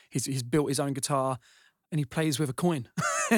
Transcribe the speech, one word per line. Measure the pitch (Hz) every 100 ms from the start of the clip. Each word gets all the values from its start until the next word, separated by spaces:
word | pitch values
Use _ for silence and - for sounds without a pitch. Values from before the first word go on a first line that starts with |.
| _
He's, | 131
he's | 135 135
built | 120 139 139
his | 139
own | 143
guitar | 131 - 139 131 123 _ _ _ _ _
and | 156
he | 139
plays | - 160 139
with | 143
a |
coin. | - 175 151 117 -
<laughs> | - - -